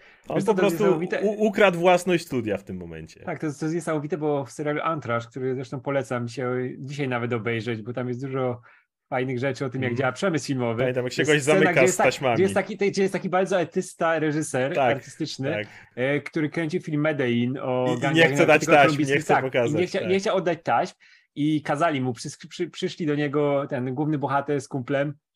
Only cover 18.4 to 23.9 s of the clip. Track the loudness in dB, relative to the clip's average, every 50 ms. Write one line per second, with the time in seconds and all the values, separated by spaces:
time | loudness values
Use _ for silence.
18.4 | 6 6 6 4 6 6 8 8 8 6 4 2 0 2 2 0 2 2 2 2
19.4 | 2 2 0 2 2 2 2 0 0 0 -2 -2 0 0 0 0 0 0 0 0
20.4 | 0 0 -2 -2 -2 0 0 2 0 -2 -6 _ _ -20 -20 _ _ _ -6 -2
21.4 | 0 0 0 0 0 -2 0 2 2 2 2 0 -2 -2 -4 -6 -8 -12 -12 -14
22.4 | -16 -12 -8 -8 -8 -8 -6 -6 -6 -6 -4 -4 -2 -2 0 0 0 0 0 0
23.4 | 2 2 2 0 -2 -2 -4 -4 -4 -4